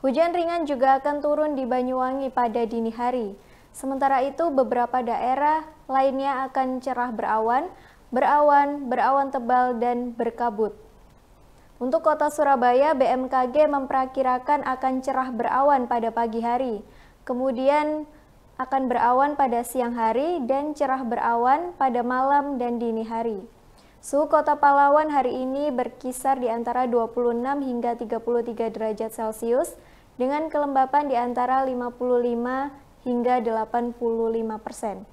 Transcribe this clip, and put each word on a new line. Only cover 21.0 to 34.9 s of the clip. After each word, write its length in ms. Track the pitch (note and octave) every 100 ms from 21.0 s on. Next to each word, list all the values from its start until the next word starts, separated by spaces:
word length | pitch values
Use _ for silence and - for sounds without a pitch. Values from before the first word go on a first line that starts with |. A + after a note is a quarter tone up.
berawan 720 | B3 A#3 A#3 A#3 B3 C#4+ F4
pada 320 | F4 C4+ B3 A#3+
malam 560 | B3+ C4+ C#4+ C#4+ C4+
dan 160 | A#3+ A#3+
dini 240 | A#3 A3+
hari. 400 | A3 A3+ A#3 G3+ - - - - - -
Suhu 320 | - C#4 D4+
kota 240 | D4+ D4
Palawan 560 | D4 C#4+ C#4+ C#4+ D4 D#4
hari 240 | C#4+ B3+
ini 400 | B3 B3+ C4+ D4
berkisar 640 | B3+ B3 - B3+ B3 C4+ C4+
di 80 | B3
antara 400 | A3+ A#3 A#3+ B3+
dua 240 | A#3+ A3+
puluh 240 | A#3+ A#3+
enam 240 | A#3 B3 C#4+
hingga 400 | C4+ A#3+ A#3+ A#3
tiga 240 | A3 A3+
puluh 240 | A3+ A#3+ A#3
tiga 240 | A3 A3+
derajat 400 | G#3+ A3 G#3+ A3
Celcius, 640 | - A3 A3 A#3 B3 E4+ - - - -
dengan 320 | - B3+ D4 D#4
kelembapan 640 | D4+ C#4+ C4+ C4 C#4+ D4
di 80 | B3
antara 480 | B3 B3 B3 C4 C4+
lima 240 | B3 B3
puluh 320 | B3 B3 B3
lima 480 | A#3+ A#3 A#3+ C4 C#4+ C#4 - -
hingga 400 | B3+ A#3+ A#3+ B3
delapan 480 | A#3 A3 G#3+ A#3+ A#3+
puluh 400 | A#3+ A#3 A3+ A3+
lima 320 | A3+ A3+ G#3+
persen. 400 | - B3 A3